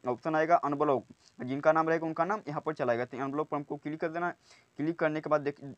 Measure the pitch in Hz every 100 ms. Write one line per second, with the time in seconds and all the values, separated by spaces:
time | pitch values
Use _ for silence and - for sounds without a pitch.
0 | 127 117 165 156 156 175 139 143 151 135
1 | - - _ - 127 139 156 160 160 165
2 | 160 156 170 214 147 151 - 156 127 117
3 | 120 123 139 147 151 147 143 147 151 156
4 | 165 165 175 - _ - _ - 156 165
5 | 156 156 151 151 143 143 139